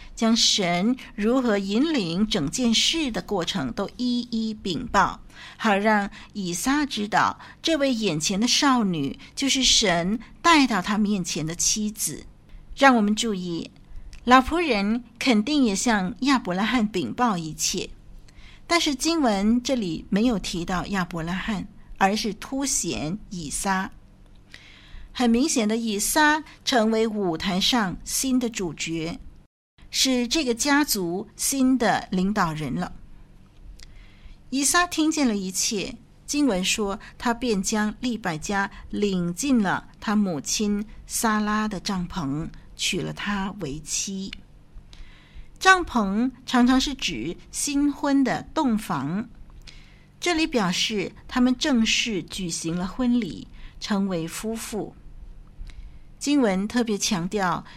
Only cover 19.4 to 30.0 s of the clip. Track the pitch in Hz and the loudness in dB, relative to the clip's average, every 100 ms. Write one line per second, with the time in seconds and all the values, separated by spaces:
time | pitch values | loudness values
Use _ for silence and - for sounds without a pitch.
19.4 | 208 240 247 254 185 160 - 190 247 202 | 2 2 2 -2 -2 -6 -2 2 2 0
20.4 | - 180 175 180 - 196 180 165 165 185 | -2 -6 -4 -4 -2 -4 -4 -4 -4 -4
21.4 | 202 196 - - - - 190 214 214 190 | -4 -4 -6 -12 -18 0 2 2 -2 -6
22.4 | - 269 277 - 175 107 147 208 - 180 | -6 -4 -2 -2 -2 -4 -4 -6 -8 -10
23.4 | 147 - 196 190 190 - - - - - | -8 -4 -2 -2 -4 -10 -20 -20 -20 -20
24.4 | - - - - - - - - 247 233 | -20 -20 -20 -20 -18 -16 -12 0 4 4
25.4 | 320 262 214 226 226 202 - 320 302 311 | 4 2 0 0 -2 -2 0 4 4 4
26.4 | 302 - - 254 220 220 226 208 185 160 | -2 -8 0 2 4 4 2 0 -2 0
27.4 | 185 - 214 254 190 - - - 269 254 | 0 0 2 2 0 -4 -6 -4 0 0
28.4 | 240 233 180 - 160 165 160 - - - | 0 -2 -6 -6 -6 -4 -4 -8 -14 -20
29.4 | - _ _ _ - - | -20 _ _ _ -8 0